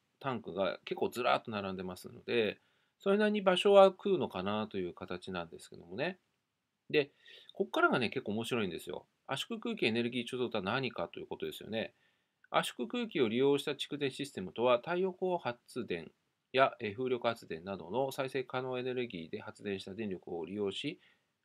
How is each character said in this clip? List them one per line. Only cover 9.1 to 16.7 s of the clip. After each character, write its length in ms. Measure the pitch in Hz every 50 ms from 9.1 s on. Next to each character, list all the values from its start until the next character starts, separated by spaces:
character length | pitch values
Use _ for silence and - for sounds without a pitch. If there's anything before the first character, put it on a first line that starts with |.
| _ _ _ -
圧 200 | 135 135 - -
縮 100 | 233 220
空 160 | - 240 226
気 100 | - -
エ 60 | 117
ネ 100 | 110 -
ル 80 | 117 120
ギ 120 | 123 127
ー 40 | 117
貯 120 | - - 123
蔵 120 | 123 110
と 100 | 113 107
は 40 | 92
何 300 | 98 113 135 135 117 -
か 160 | - 85 -
と 100 | - -
い 40 | -
う 40 | -
こ 80 | -
と 100 | - -
で 60 | 78
す 100 | 76 -
よ 80 | - 92
ね。 240 | 104 113 92 - - _ _ _ _ _ _ _ _ _ _ _ -
圧 200 | 160 180 - - -
縮 120 | 240 220
空 180 | - 247 240 233
気 140 | - 165
を 80 | 127 110
利 80 | 110 123
用 200 | 135 139 143 143
し 60 | -
た 80 | 156
蓄 260 | 143 139 - - 151 143
電 140 | 143 135
シ 140 | 135 - 127
ス 80 | - -
テ 80 | 107
ム 100 | 95 90
と 140 | - - 117
は、 120 | 127 123 -
太 180 | - 165 175 180
陽 160 | 190 190 185
光 240 | - 190 185 180 170
発 480 | - 202 202 - _ _ - 131 107
電 260 | - 90 85 78 - - _ _ _ _ _ _ _
や、 240 | - 127 135 -